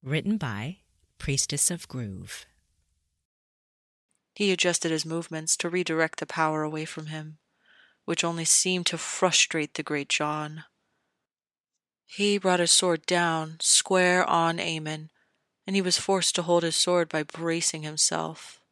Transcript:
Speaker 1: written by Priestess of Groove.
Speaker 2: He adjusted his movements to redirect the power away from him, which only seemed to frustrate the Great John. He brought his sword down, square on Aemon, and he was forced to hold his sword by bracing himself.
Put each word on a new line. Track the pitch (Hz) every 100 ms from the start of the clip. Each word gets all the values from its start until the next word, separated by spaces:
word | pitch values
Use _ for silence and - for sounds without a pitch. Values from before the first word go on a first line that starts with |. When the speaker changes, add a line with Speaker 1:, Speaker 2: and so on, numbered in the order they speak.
Speaker 1:
written | 131 151 190 214
by | 147 104 120 185 _ _ _ _
Priestess | - 139 - 143 -
of | 170 -
Groove. | 131 110 95 92 - - _ _ _ _ _ _ _ _ _ _ _ _ _ _ _ _ _ _ -
Speaker 2:
He | 208
adjusted | 180 180 170 170
his | 160
movements | 156 165 165 160 160 -
to | 175
redirect | 180 175 160 160 -
the | -
power | - 156 156
away | 151 156 156
from | - 156
him, | 156 156 156 _ _ _ _ _ _ -
which | 165
only | 170 165 160
seemed | - 185 185 175
to | 165
frustrate | - - 185 165 - 165 151
the | -
Great | 151 147 139
John. | - 151 151 151 156 - _ _ _ _ _ _ _ _ _ _ _ _ _ _
He | - 202 202
brought | 185 180
his | 170
sword | - 185 165 -
down, | 175 175 160 156 160
square | - - - 190 180 180 -
on | 170 165 170
Aemon, | 165 160 156 156 156 _ _ _ _ _ -
and | 196
he |
was | 185 175
forced | - 196 170 -
to |
hold | 170 175
his | 165 160
sword | - 180 165
by | 160
bracing | 151 - 165 165 165 160
himself. | 151 156 - 160 160 160 - - _